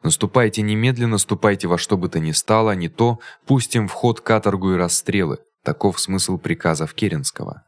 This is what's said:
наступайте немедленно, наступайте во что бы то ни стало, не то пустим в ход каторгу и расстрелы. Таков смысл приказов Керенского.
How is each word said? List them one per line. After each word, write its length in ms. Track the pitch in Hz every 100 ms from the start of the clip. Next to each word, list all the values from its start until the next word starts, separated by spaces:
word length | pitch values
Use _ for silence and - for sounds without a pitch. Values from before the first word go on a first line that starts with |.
наступайте 580 | 156 - 101 - 113 107
немедленно, 520 | 107 107 120 123 117
наступайте 540 | 107 - 101 107 98 90
во 120 | 87
что 180 | - 98
бы 100 | 90
то 120 | 82
ни 140 | 80
стало, 420 | 78 - 110 110 95
не 120 | 85
то 320 | - 117 117 - - -
пустим 400 | 135 - 120 101
в 60 |
ход 280 | - 120 113
каторгу 520 | - 113 104 95 95
и 40 | 90
расстрелы. 600 | 87 - - 101 85 65 _ _
Таков 360 | - - 104 90
смысл 380 | - 95 - 90
приказов 560 | - 85 87 78 78
Керенского. 720 | - 107 78 69 - - -